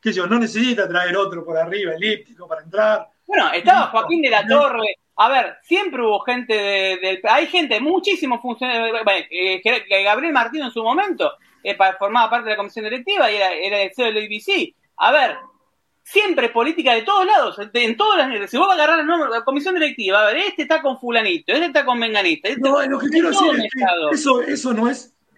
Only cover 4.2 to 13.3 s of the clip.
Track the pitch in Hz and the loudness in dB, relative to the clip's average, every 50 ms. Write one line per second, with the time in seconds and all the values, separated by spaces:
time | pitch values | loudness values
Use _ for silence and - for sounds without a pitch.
4.2 | 294 254 226 220 226 220 277 285 294 269 233 233 220 208 185 - _ _ _ - | 2 2 2 2 2 4 4 4 4 4 0 -2 -4 -4 -4 -6 _ _ _ 2
5.2 | 208 240 269 262 220 170 - - _ - 330 392 403 359 269 240 240 220 208 196 | 2 4 4 2 2 0 -4 -10 _ -2 0 0 0 -2 -4 -2 0 2 0 0
6.2 | - 247 247 247 240 - 220 208 202 202 196 196 190 190 185 180 185 190 190 185 | 0 -2 -4 -2 -2 -2 -2 -2 0 0 0 0 0 0 -2 -2 -2 -4 -4 -2
7.2 | - 208 226 285 330 320 - 359 320 240 220 214 254 311 370 370 370 403 381 - | 2 2 2 2 2 2 0 0 0 0 0 -2 0 0 0 0 0 0 -2 -2
8.2 | 311 262 240 233 - 247 233 - 254 254 240 233 226 226 220 226 220 208 196 175 | -2 -4 -4 -4 -4 -8 -8 -6 -4 -4 -2 -2 -2 -2 -2 -2 0 0 0 0
9.2 | 160 - 160 175 185 190 185 180 185 220 247 226 - - 196 196 196 202 214 233 | -2 -6 -6 -4 -2 -2 -2 -2 0 0 -2 -2 -2 -2 -2 0 2 2 0 0
10.2 | 294 339 294 262 233 233 254 311 285 - - 233 220 226 262 339 403 392 311 220 | 0 0 0 0 0 -2 -4 -8 -8 -8 -6 -4 -2 0 0 0 0 -2 -2 -2
11.2 | 175 143 - - _ _ _ _ - 202 196 190 190 190 185 185 196 202 220 240 | -2 -4 -4 -6 _ _ _ _ -8 -6 0 2 2 2 2 0 -2 0 2 2
12.2 | 226 - 233 240 220 220 208 208 202 196 - 226 214 214 233 262 240 381 403 381 | 2 2 0 -2 -2 -2 -4 -4 -6 -8 -8 -10 -8 -8 -8 -8 -6 -4 0 0
13.2 | 277 214 | 2 2